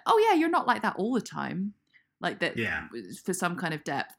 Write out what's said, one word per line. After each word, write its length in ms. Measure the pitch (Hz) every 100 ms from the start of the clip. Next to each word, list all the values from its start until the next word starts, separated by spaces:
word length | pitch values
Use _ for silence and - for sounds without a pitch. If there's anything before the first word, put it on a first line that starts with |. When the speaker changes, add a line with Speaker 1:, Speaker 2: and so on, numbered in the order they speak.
| -
Speaker 1:
"Oh 120 | 440
yeah, 160 | 440 339
you're 120 | 330
not 200 | 349 247
like 140 | 220
that 120 | 214 -
all 180 | 214
the 80 | 247
time." 520 | - 147 139 165 202 - _ _ _ _
Like 180 | 175 -
that 160 | 170 117
Speaker 2:
Yeah. 320 | 110 - - 120 92 - -
Speaker 1:
for 80 |
some 240 | 175 175 175
kind 160 | 170
of 100 | 156
depth. 300 | - 143 -